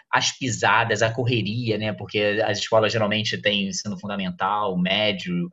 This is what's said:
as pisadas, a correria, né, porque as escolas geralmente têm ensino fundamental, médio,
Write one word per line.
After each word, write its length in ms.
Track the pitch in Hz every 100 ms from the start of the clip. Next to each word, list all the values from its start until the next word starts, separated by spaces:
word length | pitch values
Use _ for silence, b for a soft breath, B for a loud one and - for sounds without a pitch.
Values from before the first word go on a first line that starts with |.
| b
as 240 | 127 - -
pisadas, 680 | 131 90 107 110 107 107
a 80 | 113
correria, 640 | 117 117 120 98 120 117 104
né, 160 | 107
porque 480 | 90 104 104 104 104
as 140 | 107 101
escolas 340 | - 113 107
geralmente 480 | 113 104 110 107 101
têm 280 | 104 101 98
ensino 320 | 92 104 92
fundamental, 760 | 101 98 92 87 95 104 104 90
médio, 680 | 90 101 107 95 92 87 87